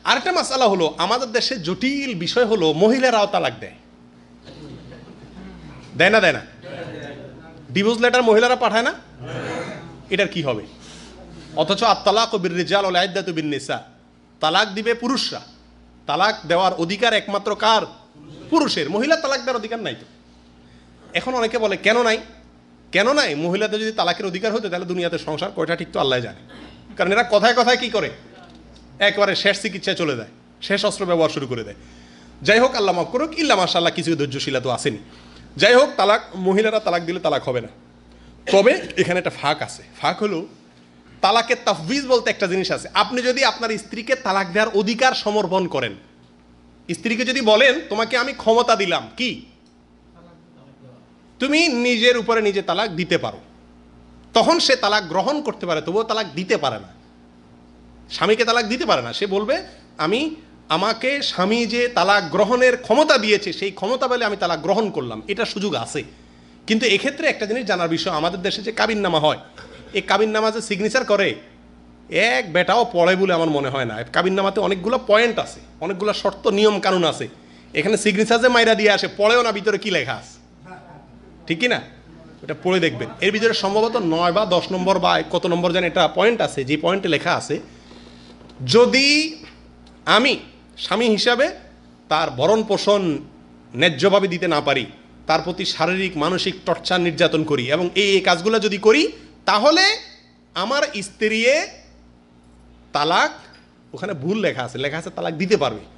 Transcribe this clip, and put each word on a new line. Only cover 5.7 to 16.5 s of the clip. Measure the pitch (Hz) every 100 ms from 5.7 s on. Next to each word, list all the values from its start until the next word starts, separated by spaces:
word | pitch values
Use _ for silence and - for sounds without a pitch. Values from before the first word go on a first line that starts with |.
| 135 123 -
দেয় | 180
না, | 220
দেয় | 185
না? | 123 - - - - - - - - - - - - -
Divorce | 123 202 233
letter | 240 247
মহিলারা | 233 220 240 247
পাঠায় | 233 214
না? | 254 359 - - - 127 - 247 - - - - -
এটার | 190 196
কি | 185
হবে? | 143 107 - - - - - - - - - -
অথচ | 156 196
আত-তালাকু | 226 190 202 208 220 214
বির-রিজাল | 180 170 160 202
ওয়াল | 196 175
ইদ্দাতু | 190 190 180
বিন-নিসা, | 160 151 139 131 120 - - _ _ _ _
তালাক | 156 180 220
দিবে | 190 220
পুরুষরা। | 233 240 269 - 123 - - _ - - - -
তালাক | 151 202 214
দেওয়ার | 151